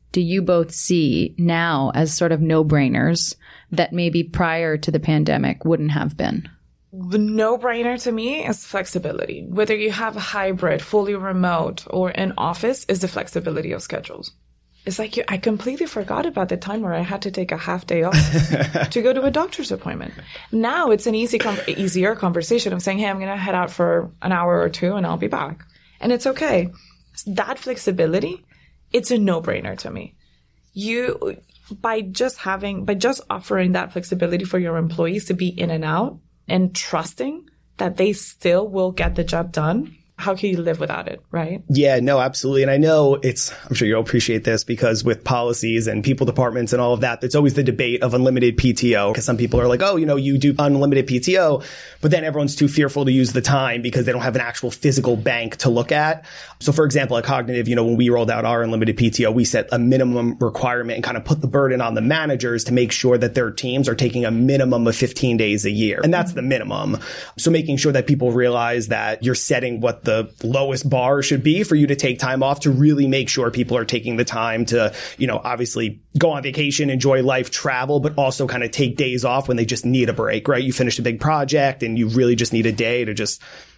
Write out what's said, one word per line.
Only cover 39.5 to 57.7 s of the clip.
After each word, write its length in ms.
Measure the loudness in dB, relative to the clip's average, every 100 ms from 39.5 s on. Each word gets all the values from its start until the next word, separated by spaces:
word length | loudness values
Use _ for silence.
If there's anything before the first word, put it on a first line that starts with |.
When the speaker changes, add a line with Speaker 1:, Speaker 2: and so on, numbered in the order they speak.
Speaker 2:
done, 460 | -2 0 0 -4 -10 _ -8
how 160 | -4
can 140 | -2 -2
you 140 | -2
live 180 | -2 -2
without 280 | -4 -6 -8
it, 120 | -12 _
right? 320 | -6 -4 -6 -2
Speaker 3:
Yeah, 320 | 4 4 4
no, 180 | 4 2
absolutely. 440 | 2 -2 0 2
And 80 | 4
I 80 | 4
know 380 | 6 6 6 4
it's, 360 | 0 -2 -4 -6 -6
I'm 60 |
sure 120 | 0 2
you'll 140 | 2
appreciate 440 | 2 2 2 0
this, 200 | 0 0
because 400 | -2 0 0 2
with 200 | 0 -2
policies 640 | 0 0 0 -2 0 0 0
and 160 | 0
people 220 | 0 0
departments 480 | 0 2 0 0 0
and 80 | 2
all 140 | 2
of 80 | 2
that, 200 | 0 -2
it's 120 | 0
always 180 | 4 4
the 100 | 4
debate 400 | 0 0 0 0
of 120 | 0
unlimited 420 | 2 2 4 2 4
P 160 | 2
T 240 | 2 2 4
O, 160 | 2
'cause 140 | 0 -2
some 100 | 0
people 240 | 0 2
are 80 | 2
like, 140 | 2
"Oh, 140 | 2 2
you 100 | 2
know, 100 | 2
you 220 | 2 2
do 160 | 2 2
unlimited 480 | 2 4 4 2 2
P 140 | 0
T 180 | 2 2
O," 240 | 4 2 -4 -16 -20 -2
but 120 | 2
then 120 | 2
everyone's 320 | 0 -2 -2 2
too 100 | 2
fearful 380 | 4 0 2
to 80 | 2
use 200 | 4 2
the 80 | 2
time 400 | 2 2 0 -2
because 240 | -2 0 0
they 60 |
don't 100 | -2
have 140 | -2 -2
an 40 |
actual 300 | -4 -6 -8
physical 460 | -2 0 2 2 2
bank 380 | 0 -2 -4 -2
to 120 | 2
look 240 | 2 2
at. 320 | 2 2 -2 -8 -20 -20 -6
So 120 | 0
for 140 | 2 4
example, 320 | 2 2 0
at 60 |
Cognitive, 440 | 0 -2 0 -2
you 80 | 0